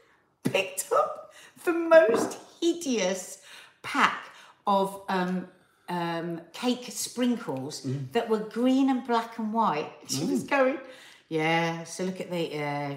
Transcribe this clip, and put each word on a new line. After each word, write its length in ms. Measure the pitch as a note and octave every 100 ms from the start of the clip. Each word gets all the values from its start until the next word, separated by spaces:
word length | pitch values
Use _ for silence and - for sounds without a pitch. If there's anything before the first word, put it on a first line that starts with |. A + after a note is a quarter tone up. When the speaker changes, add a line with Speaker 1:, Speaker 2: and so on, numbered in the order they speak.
| _ _ _ _
Speaker 1:
picked 440 | - - F#3+ - -
up 420 | F#4 - - - - - -
the 100 | -
most 640 | E4+ E4 D#4+ D#4+ - - - - -
hideous 800 | E4+ E4+ C#4 A3+ F#3 F#3+ - - - - - _
pack 480 | - C#4 G#3+ - - - - _ -
of, 340 | G3 G3 - -
um, 380 | F#3+ F3+ F#3 - - _ _ -
um, 540 | F3 E3+ E3+ E3+ E3+ -
cake 320 | - B3 A#3+ -
sprinkles 920 | - - - B3 A#3 - C3 C3+ - C3+
Speaker 2:
Mm. 260 | C#3 C3
Speaker 1:
that 140 | A#3 A3+
were 100 | A3
green 500 | - A3+ B3+ C4 C4+
and 160 | B3+ A3+
black 320 | A#3 - -
and 160 | G#3+
white. 380 | A3+ G#3 D3+ - - -
She 180 | - F3+
was 180 | C4+
Speaker 2:
Mm. 60 | -
Speaker 1:
going, 300 | C#4 C4 D4 - - - - _
"Yeah, 540 | D#3+ D#3+ E3 E3 E3
so 200 | E3 -
look 160 | F#3 F#3
at 120 | E3+
the, 180 | F3+ D#3
yeah, 440 | D3 D3 C#3+ C#3+